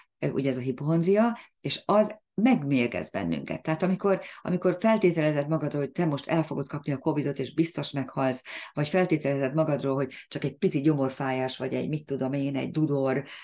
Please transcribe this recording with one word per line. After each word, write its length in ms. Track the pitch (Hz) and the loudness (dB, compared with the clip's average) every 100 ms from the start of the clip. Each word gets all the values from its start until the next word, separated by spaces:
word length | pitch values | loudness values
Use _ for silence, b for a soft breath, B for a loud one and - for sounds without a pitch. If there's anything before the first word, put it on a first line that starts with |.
| B _ - | B _ -4
ugye 160 | - 135 | -2 -2
ez 80 | 123 | -2
a 40 | |
hipochondria, 760 | 127 123 147 165 170 208 233 226 B _ | -2 -2 0 2 4 4 2 0 B _
és 200 | - - - | -4 -4 2
az 380 | 202 214 - _ - | 2 2 -2 _ 2
megmérgez 680 | 240 196 139 131 120 90 80 | 4 4 4 2 2 0 -4
bennünket. 520 | 98 85 73 - - | -2 -2 -2 -4 -6
Tehát 220 | - 160 | -4 0
amikor, 380 | 180 185 196 190 B B | 0 0 2 0 B B
amikor 360 | - 180 180 180 | -4 0 0 2
feltételezed 680 | 220 220 185 165 151 147 143 | 2 4 4 4 2 2 0
magadról, 340 | 156 143 143 | 0 0 -2
hogy 100 | 139 | -2
te 140 | - 170 | 0 0
most 220 | 139 - | 0 0
el 160 | 165 | 0
fogod 240 | 151 135 135 | 0 -4 -4
kapni 240 | 147 - | -6 -4
a 60 | 135 | -2
covidot, 420 | 160 147 139 139 | 0 0 -2 -4
és 140 | 131 | -2
biztos 380 | - 160 - 139 | 0 0 -2 -4
meghalsz, 500 | 143 131 - 131 127 B B B | -4 -4 0 0 0 B B B
vagy 140 | - 147 | -4 0
feltételezed 680 | 185 180 156 143 139 135 | 2 2 2 2 0 0
magadról, 420 | 156 156 139 139 135 | 0 0 0 0 0
hogy 180 | 131 B B | -2 B B
csak 160 | 156 | -4
egy 140 | 147 - | -4 -2
pici 240 | 190 147 | 0 2
gyomorfájás, 760 | 147 151 131 - 135 131 131 - | 2 2 0 -2 -2 -2 -2 -4
vagy 160 | 127 | -4
egy, 160 | 127 127 | -4 -2
mit 160 | 151 - | -4 -4
tudom 280 | - 160 | -4 -2
én, 220 | 139 139 135 | -2 -2 -2
egy 160 | 127 | -2
dudor, 520 | 156 156 143 135 127 B B | 0 0 2 2 0 B B